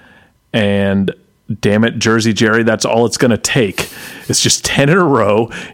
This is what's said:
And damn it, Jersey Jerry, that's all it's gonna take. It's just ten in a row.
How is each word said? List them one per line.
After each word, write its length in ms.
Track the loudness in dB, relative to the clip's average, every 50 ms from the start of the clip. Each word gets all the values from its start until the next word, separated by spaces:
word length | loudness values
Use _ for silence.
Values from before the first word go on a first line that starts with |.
| -20 -20 -20 -20 _ _ _ _ _ _
And 640 | -2 0 0 0 0 0 0 0 0 0 0 -2 -4 -8 _ _ _ _ _ -12 -6 -2
damn 240 | 0 2 2 2 2
it, 140 | 0 0 -2
Jersey 340 | 0 0 2 2 0 0 0
Jerry, 280 | 2 2 2 2 2
that's 220 | 2 0 0 0 0
all 220 | 0 0 2 0
it's 100 | 0 0
gonna 220 | 0 0 0 0 0
take. 500 | -2 -2 0 0 0 -2 -4 -6 -10 -10 -12 -16 -18 -18 -18 -12 -6 -4
It's 120 | -2 -2
just 220 | 0 0 -2 -2 -4
ten 240 | -4 0 0 2 2
in 80 | 2 2
a 60 | 2
row. 460 | 2 2 2 2 2 2 0 0 -2 -6 -14 -16 -12